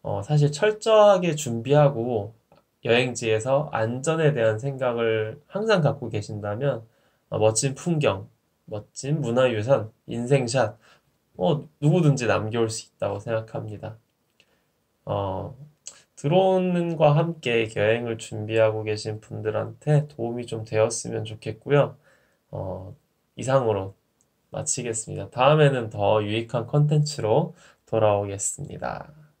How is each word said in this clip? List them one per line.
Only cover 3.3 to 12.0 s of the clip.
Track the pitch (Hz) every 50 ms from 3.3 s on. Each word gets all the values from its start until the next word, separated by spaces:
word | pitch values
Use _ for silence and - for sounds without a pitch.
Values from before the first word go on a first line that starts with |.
| 110 110 110 127 135 143 - -
안전에 | - 113 110 113 120 131 135 160 160 160 160 143 127
대한 | 120 113 110 107 107
생각을 | 127 139 135 127 131 123 117 117 117 113 110 110 107 110 123 - _
항상 | _ - 196 214 226 208 180
갖고 | 147 123 110 - 127 113
계신다면, | 110 107 101 - 110 104 101 104 104 117 139 143 127 113 110 _ _ _ _ _ _ _ _ _
어, | 104 104
멋진 | 107 110 110 - 143 135 135
풍경, | - - 180 165 151 135 110 98 98 107 - _ _ _ _ _ _ _
멋진 | - 107 104 - _ _ - - 135 151 165
문화유산, | 135 117 117 127 131 123 113 107 104 127 139 107 107 - _ _ _
인생샷, | - 117 117 120 120 139 139 - - - 135 113 104 - _ _ _ _ _ _ _ _ _ _ _ _
어, | - 90 123 151 147 - - _ _
누구든지 | 147 147 175 180